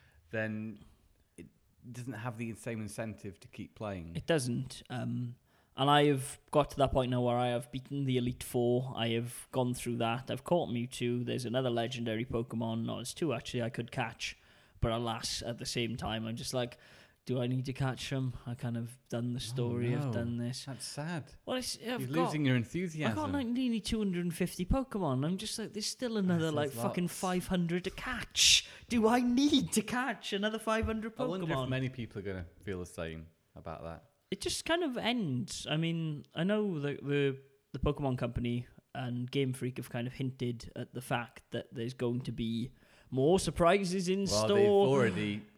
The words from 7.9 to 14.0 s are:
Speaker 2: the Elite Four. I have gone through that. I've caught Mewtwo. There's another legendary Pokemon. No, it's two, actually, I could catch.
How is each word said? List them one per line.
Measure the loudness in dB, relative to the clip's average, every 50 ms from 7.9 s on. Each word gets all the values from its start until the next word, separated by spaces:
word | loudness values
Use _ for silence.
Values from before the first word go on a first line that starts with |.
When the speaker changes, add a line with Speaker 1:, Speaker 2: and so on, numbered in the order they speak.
| -4 -2 0
Speaker 2:
the | 2 2
Elite | 2 2 0 -2 -4
Four. | -6 -2 0 2 4 4 4 4 2 0 -2
I | -2 0 2
have | 2 0 0 -2 -8 -12 -12 -4
gone | 0 0 2 2 0
through | -2 -2 -4 0 0
that. | 2 0 0 -2 -2 -4
I've | -6 -4 0
caught | 2 2 2 2 0
Mewtwo. | -2 -4 -4 -4 -4 -2 -2 0 0 0 -2
There's | -2 -2 -2 -2
another | 0 0 0 2 2
legendary | 2 0 0 -2 -2 -4 -4 -2 -2 -2 -2
Pokemon. | -2 -2 -4 -2 -2 -4 -4 -2 -2 -2 -2 -2
No, | -4 -4 -6
it's | -6 -8 -6
two, | -2 -2 0 0
actually, | -2 -4 -6 -4 -2
I | -2 -2
could | -4 -6 -8 -6
catch. | -4 -4